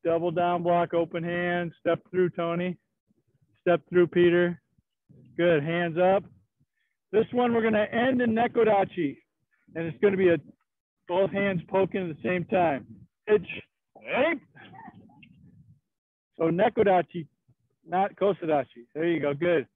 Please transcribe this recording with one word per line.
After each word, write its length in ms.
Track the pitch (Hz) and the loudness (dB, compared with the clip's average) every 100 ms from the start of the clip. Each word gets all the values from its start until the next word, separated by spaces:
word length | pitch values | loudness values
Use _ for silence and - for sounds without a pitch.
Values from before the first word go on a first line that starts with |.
Double 260 | 165 165 175 | 0 0 -2
down 320 | 175 175 175 | 0 0 0
block, 320 | 175 175 170 | 0 0 0
open 300 | 170 170 175 | -2 -2 -4
hand. 480 | 170 175 175 175 175 - | -6 -4 -2 -4 -6 -6
Step 200 | 170 165 _ | -4 -4 _
through, 200 | 180 180 | -2 -2
Tony. 460 | 170 170 170 180 175 _ _ _ _ _ _ _ _ | -2 -4 -4 -4 -8 _ _ _ _ _ _ _ _
Step 180 | - 170 _ | 0 0 _
through, 180 | 180 175 | 2 2
Peter. 540 | 175 175 175 175 170 _ _ _ _ _ - - - | 4 4 4 0 -2 _ _ _ _ _ -20 -18 -2
Good, 260 | 175 160 | 2 2
hands 340 | 147 170 175 160 | 0 -4 -4 0
up. 260 | 180 196 - - _ _ _ _ _ _ _ | 2 2 -2 -20 _ _ _ _ _ _ _
This 140 | 202 226 | -2 0
one 200 | 240 247 | 0 0
we're 100 | 233 | 2
gonna 240 | 226 214 214 | 2 0 0
end 300 | 226 247 254 | 0 0 0
in 120 | 247 | 0
Nekodachi. 840 | 220 240 240 220 202 190 - 147 131 _ _ _ _ _ | 0 0 2 2 2 0 -2 -6 -6 _ _ _ _ _
And 120 | 160 165 | -10 -8
it's 120 | - | 0
gonna 160 | 208 190 | 0 4
be 120 | 185 | 2
a 100 | 165 - _ _ _ _ _ - | 2 -2 _ _ _ _ _ -4
both 220 | 175 190 | 0 0
hands 320 | 196 202 180 - | 0 -2 -4 -2
poking 400 | 190 185 202 180 | -2 0 -2 -6
at 80 | 151 | -6
the 120 | - | -4
same 160 | 180 | -4
time. 420 | 160 190 170 135 104 110 - _ - | -2 0 0 -2 -8 -20 -20 _ 0
Pitch. 180 | 214 - - - _ _ - | 0 0 -14 -16 _ _ -20
Eight. 380 | 110 190 302 320 _ - - - - - - - - _ - - - - _ _ _ _ _ - | -6 -2 0 -2 _ -20 -20 -20 -20 -20 -20 -20 -20 _ -20 -20 -20 -20 _ _ _ _ _ -4
So 60 | |
Nekodachi, 840 | 165 170 226 233 202 185 170 175 151 _ _ _ _ _ - | -2 0 -2 0 2 2 0 -10 -14 _ _ _ _ _ -6
not 280 | 175 196 - | -4 -4 -2
Kosodachi. 680 | 196 190 165 151 127 120 120 | -2 -2 -2 -2 -2 -12 -16
There 120 | 147 170 | -6 -2
you 140 | 165 | -2
go, 140 | 143 | -2
good. 320 | 143 175 165 120 | -2 0 0 -2